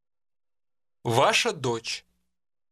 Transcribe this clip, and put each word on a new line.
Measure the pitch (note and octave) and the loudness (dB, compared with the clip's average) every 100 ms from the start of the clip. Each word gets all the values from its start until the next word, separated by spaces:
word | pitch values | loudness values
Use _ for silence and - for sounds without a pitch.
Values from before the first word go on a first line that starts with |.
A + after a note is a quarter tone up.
| _ _ _ _ _ _ _ _ _ _ | _ _ _ _ _ _ _ _ _ _
Ваша | A#2 A2+ E3 A3 A#3 | -2 4 4 4 0
дочь. | E3+ B2+ A#2 - - - _ _ _ _ _ _ | -2 -4 -4 -6 -12 -14 _ _ _ _ _ _